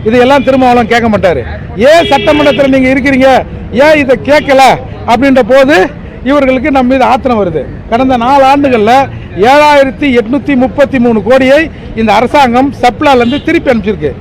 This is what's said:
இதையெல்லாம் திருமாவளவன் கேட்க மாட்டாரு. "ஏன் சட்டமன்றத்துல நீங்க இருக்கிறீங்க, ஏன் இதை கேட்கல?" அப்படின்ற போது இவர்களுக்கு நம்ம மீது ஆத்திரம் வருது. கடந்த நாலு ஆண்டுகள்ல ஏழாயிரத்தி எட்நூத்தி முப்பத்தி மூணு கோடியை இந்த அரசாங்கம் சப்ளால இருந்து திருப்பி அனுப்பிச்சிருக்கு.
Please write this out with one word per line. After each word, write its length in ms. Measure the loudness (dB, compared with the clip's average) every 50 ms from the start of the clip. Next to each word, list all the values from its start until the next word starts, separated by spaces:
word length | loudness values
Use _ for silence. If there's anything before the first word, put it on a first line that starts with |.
| -2
இதையெல்லாம் 400 | 0 0 2 2 2 2 0 2
திருமாவளவன் 440 | 0 0 2 2 2 2 2 0 0
கேட்க 220 | -2 0 0 0
மாட்டாரு. 340 | -2 0 0 0 -2 -2 -4 -8 -10 -12 -12 -12 -6 0
"ஏன் 320 | 2 4 4 4 2 2
சட்டமன்றத்துல 560 | 0 -2 0 0 0 0 2 0 0 0 0 0
நீங்க 220 | 2 2 2 2 0
இருக்கிறீங்க, 520 | 0 0 0 0 2 2 4 2 2 0 -4 -12 -14 -14 -8 -2
ஏன் 220 | 0 2 4 4 2
இதை 200 | 2 0 -2 -2 0
கேட்கல?" 380 | 0 0 0 2 2 2 4 4 4 2 0 -4 -12 -14 -12 -4 -2
அப்படின்ற 320 | -2 0 2 2 2 2 2 2
போது 420 | 2 2 4 4 2 2 0 -2 -4 -12 -16 -16 -16 -10 -4
இவர்களுக்கு 480 | -2 0 0 0 0 -2 -2 -2 -2
நம்ம 220 | 0 0 0 0 0
மீது 120 | 0 2
ஆத்திரம் 340 | 0 0 0 0 -2 -2 -2 -2
வருது. 220 | -2 -4 -6 -8 -8 -12 -14 -10 -6
கடந்த 280 | -2 -2 0 0 0 0
நாலு 260 | 0 0 0 2 2
ஆண்டுகள்ல 640 | 2 2 2 0 0 0 0 2 2 2 2 0 -2 -6 -14 -14 -14 -4 -2
ஏழாயிரத்தி 800 | 2 2 4 4 4 4 4 2 2 0 -2 -4 -2 0 0 0
எட்நூத்தி 360 | 0 0 -4 -4 -2 -2 0
முப்பத்தி 440 | 0 0 -2 0 0 -2 0 0 0
மூணு 240 | 0 0 0 0 0
கோடியை 460 | 2 2 2 4 4 2 2 0 -2 -8 -14 -16 -14 -8
இந்த 180 | -4 -2 0 0
அரசாங்கம் 600 | 0 0 0 2 2 2 2 2 0 0 -2 -4 -2
சப்ளால 340 | -2 -2 -2 0 0 0 2
இருந்து 280 | 2 2 0 -2 -4 -4
திருப்பி 280 | -2 -2 -2 0 0
அனுப்பிச்சிருக்கு. 420 | -2 -2 -2 -4 -6 -4 -4 -6 -8 -6